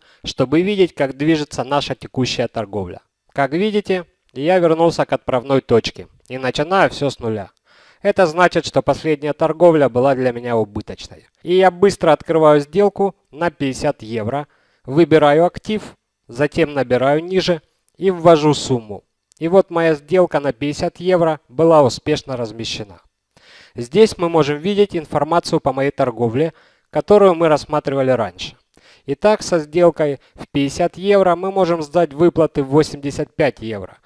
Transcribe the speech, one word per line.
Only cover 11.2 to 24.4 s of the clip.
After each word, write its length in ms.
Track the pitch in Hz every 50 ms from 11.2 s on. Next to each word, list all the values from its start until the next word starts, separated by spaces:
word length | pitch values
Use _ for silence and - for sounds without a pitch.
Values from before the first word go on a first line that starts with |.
| _ _ _ _
И 140 | - 156 180
я 160 | 185 185 180
быстро 400 | 175 180 202 202 - - - 160
открываю 500 | 147 - - - 160 160 156 151 151 147
сделку 540 | 143 143 156 196 202 196 - - 196 190 - _ _ _
на 180 | 131 147 170 175
пятьдесят 540 | 151 - 143 135 123 123 151 147 135 _ 113
евро, 440 | 107 117 113 104 113 135 143 143 _ _ _ _ _ _ _ -
выбираю 600 | 127 135 165 170 143 156 151 147 143 143 160 175
актив, 360 | 175 - - - - 214 202 - - - _ _ _ _ _ _
затем 460 | - 117 123 147 143 - 170 156 147 147
набираю 500 | 139 127 120 123 120 127 139 147 160 170
ниже 380 | 180 190 185 - 185 170 151 _ _ _ _ _ _ _
и 140 | - 170 196
ввожу 420 | 180 170 160 175 165 147 151 151 139
сумму. 500 | - - - 131 117 110 107 101 95 _ _ _ _ _ _ _ -
И 80 | 156
вот 240 | 170 185 196 180 -
моя 240 | 170 170 165 165 156
сделка 440 | 143 147 147 180 185 175 160 - 143
на 140 | 143 139 123
пятьдесят 440 | - 143 147 147 - 185 175 _
евро 420 | - 175 185 185 170 165 160 156 - _ _
была 340 | 123 135 165 165 160 151 139
успешно 540 | 117 - - - 151 151 - - 139 131
размещена. 640 | 123 117 107 107 113 110 - - - 110 101 87 85 _ _ _ _ _ _ _ _ _ _ - - - _ -
Здесь 420 | 120 120 120 147 208 220 214 -
мы 120 | - 175 170
можем 280 | 165 160